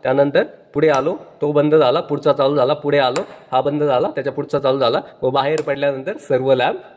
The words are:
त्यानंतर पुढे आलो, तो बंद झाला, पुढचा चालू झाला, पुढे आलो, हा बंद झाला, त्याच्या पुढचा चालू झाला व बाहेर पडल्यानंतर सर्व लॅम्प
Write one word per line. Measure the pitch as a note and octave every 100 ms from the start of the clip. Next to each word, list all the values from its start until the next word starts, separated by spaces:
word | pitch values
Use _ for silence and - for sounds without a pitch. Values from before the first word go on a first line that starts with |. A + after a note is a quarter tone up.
त्यानंतर | B2+ C3+ C#3+ D#3+ A3+ - -
पुढे | D3 D#3
आलो, | C#3 C#3+ - - -
तो | C#3+
बंद | D3 D3
झाला, | D#3 C3 D3
पुढचा | F3 D3 D3+
चालू | C#3 C3+ D3
झाला, | B2+
पुढे | D3 C#3+ C#3+
आलो, | C3 C#3 G3+ - -
हा | C3
बंद | C3+ D3
झाला, | D3 B2+ F3+
त्याच्या | - C3+
पुढचा | C3+ C#3+ C#3+
चालू | C3+ C3+
झाला | B2 D3 - -
व | C3
बाहेर | C3+ C#3 D#3+
पडल्यानंतर | D3 C#3 C#3+ C3+ C#3 A3
सर्व | - C3 C3
लॅम्प | C3 C3 - -